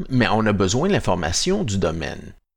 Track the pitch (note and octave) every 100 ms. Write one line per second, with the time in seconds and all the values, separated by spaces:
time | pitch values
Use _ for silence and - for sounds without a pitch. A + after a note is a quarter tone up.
0 | - B2+ G2 G#2+ G#2+ G2+ F#2+ A#2+ F#3 D#3+
1 | - F2+ D2+ - F3+ G#3 C#3 G2+ E2+ D#2+
2 | - - - - _